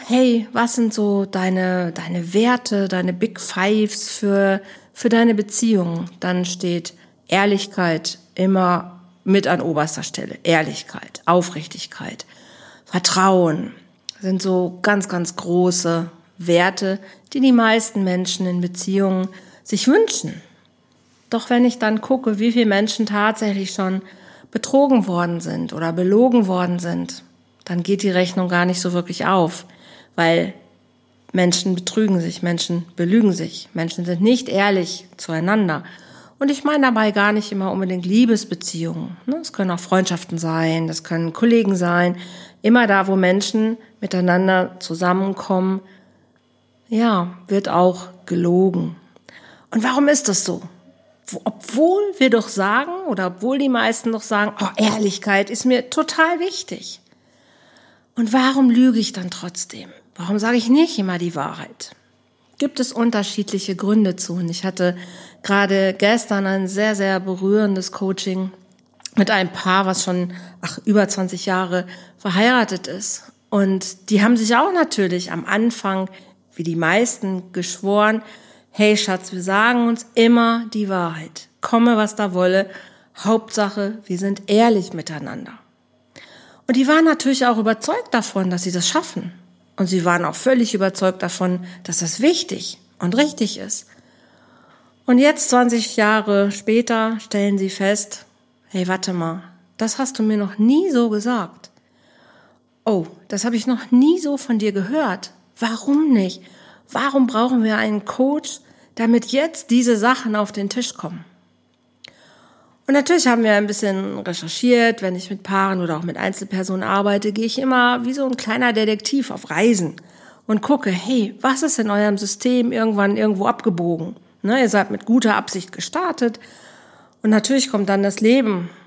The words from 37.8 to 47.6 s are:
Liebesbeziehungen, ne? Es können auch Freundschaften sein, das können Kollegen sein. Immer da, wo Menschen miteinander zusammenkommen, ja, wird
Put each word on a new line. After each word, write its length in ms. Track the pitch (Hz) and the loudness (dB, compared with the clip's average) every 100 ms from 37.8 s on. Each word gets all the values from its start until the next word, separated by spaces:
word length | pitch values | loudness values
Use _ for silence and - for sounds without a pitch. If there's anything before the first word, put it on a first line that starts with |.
| 185 185 180 | -4 -4 0
Liebesbeziehungen, 1080 | 220 240 220 - 175 - 165 165 165 - 175 247 | 4 4 2 -2 -10 -8 -6 -6 -6 -10 -10 -6
ne? 100 | 320 | -6
Es 160 | 320 | -8
können 180 | - 185 | -6 -4
auch 80 | 175 | -4
Freundschaften 600 | - 190 190 175 - 165 | 0 2 2 -4 -6 -6
sein, 480 | 165 160 160 165 160 | -4 -2 0 0 -2
das 180 | 160 - | -6 -6
können 260 | 165 165 | -4 -4
Kollegen 460 | 160 233 233 196 185 | 0 4 4 4 0
sein. 400 | 175 175 180 180 - - - - | 2 2 2 -2 -10 -18 -20 -2
Immer 240 | 214 240 220 | 4 4 6
da, 200 | 196 190 | 4 4
wo 80 | 190 | 2
Menschen 640 | 180 196 - 220 220 226 - - | 4 2 0 0 0 -2 -12 -12
miteinander 760 | 196 185 180 180 190 185 185 - | -4 0 2 4 4 2 0 -6
zusammenkommen, 1040 | - 165 180 185 196 190 - 190 190 190 - - _ _ _ _ _ _ _ _ - | -10 -4 0 0 0 -4 -2 0 0 -2 -8 -20 _ _ _ _ _ _ _ _ -4
ja, 420 | 220 233 190 180 - - | 0 2 2 -2 -8 -4
wird 220 | 202 | -2